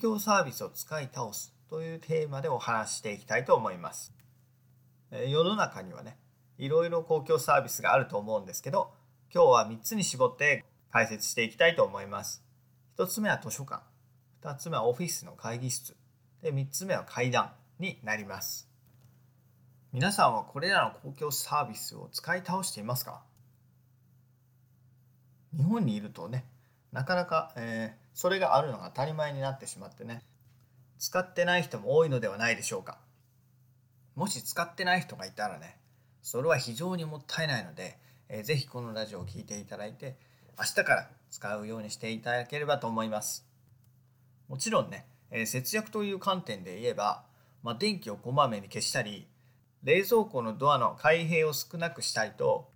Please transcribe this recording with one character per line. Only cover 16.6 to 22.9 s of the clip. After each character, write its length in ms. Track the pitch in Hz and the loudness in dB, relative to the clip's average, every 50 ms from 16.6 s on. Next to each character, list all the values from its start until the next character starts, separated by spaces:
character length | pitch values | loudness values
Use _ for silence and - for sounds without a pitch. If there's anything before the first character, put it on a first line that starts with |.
| 135 139 | -2 -2
つ 160 | - - 185 | -4 -6 -2
目 80 | 196 165 | -2 -2
は 100 | 104 - | -2 -2
階 280 | - - 120 123 127 | -6 -4 -2 -2 2
段 200 | 120 117 104 - - - _ _ _ - | 2 2 0 0 -4 -20 _ _ _ -8
に 200 | 175 190 - - - | -8 -8 -8 -8 -6
な 120 | 107 107 | -4 -4
り 100 | 107 101 | -4 -4
ま 180 | 98 95 95 - | -8 -10 -10 -8
す。 260 | - - - - _ _ _ _ _ _ - _ - _ _ _ _ _ _ _ _ _ _ _ _ _ _ _ - | -8 -10 -10 -14 _ _ _ _ _ _ -20 _ -20 _ _ _ _ _ _ _ _ _ _ _ _ _ _ _ -10
皆 200 | - 123 147 196 | -4 0 0 2
さ 160 | 208 - 170 131 | 4 6 6 6
ん 80 | 113 | 6
は 80 | 107 98 | 4 -2
こ 160 | - - 139 | -4 -6 -4
れ 100 | 160 185 | 0 2
ら 140 | 196 175 135 | 4 4 4
の 80 | 107 - - - 143 | 2 0 -6 -14 -14
公 60 | 135 - | -10 -6
共 140 | 151 147 | -6 -4
サ 320 | 139 - - - 147 147 139 | -4 -4 -4 0 0 0 0
ー 40 | 107 | 0
ビ 80 | 107 | -4
ス 200 | - - - - | -10 -10 -12 -10
を 140 | 107 - - | -12 -14 -10
使 240 | - - - 160 175 | -10 -10 -4 -2 -4
い 80 | 185 180 | -4 -2
倒 180 | 170 175 190 180 | -4 -4 -2 -2
し 100 | - - | -4 -6
て 60 | 107 | -8
い 40 | 101 | -6
ま 120 | 117 | -4